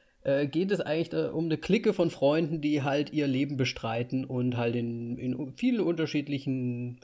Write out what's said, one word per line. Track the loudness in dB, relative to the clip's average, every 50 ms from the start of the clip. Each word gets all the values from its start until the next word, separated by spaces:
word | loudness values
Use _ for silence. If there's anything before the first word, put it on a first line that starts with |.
| _ _ _ _ -2
äh, | 0 2 2 2
geht | 2 2 0 0 2
es | 0 0
eigentlich | 0 0 0 -2 -2 -2
da | -2 -2 -2 0
um | 0 -2 0
eine | 0 0 -2
Clique | 0 2 2 2 2 2 2
von | 2 2 0
Freunden, | 2 2 4 4 4 4 2 0 0 0
die | 0 0 2 2 2
halt | 2 2 2 0 0 0
ihr | 0 2
Leben | 2 2 2 0 0 0
bestreiten | 0 0 0 -2 -4 -4 -2 -2 -2 -2 -2 -2 -4 -2
und | -2 -2 0 0 0 0
halt | 2 0 0 0
in, | 0 -2 -2 -4 -4 -6 -6 -6 -4
in | -4 -4 -4 -4
u-, | -4 -8 -6
vielen | -2 0 2 2 2
unterschiedlichen, | 2 2 0 0 0 0 0 -2 -2 -2 -4 -4 -2 -2 -2 -2 -2 -2 -2 -4 -6 -8 -8 -10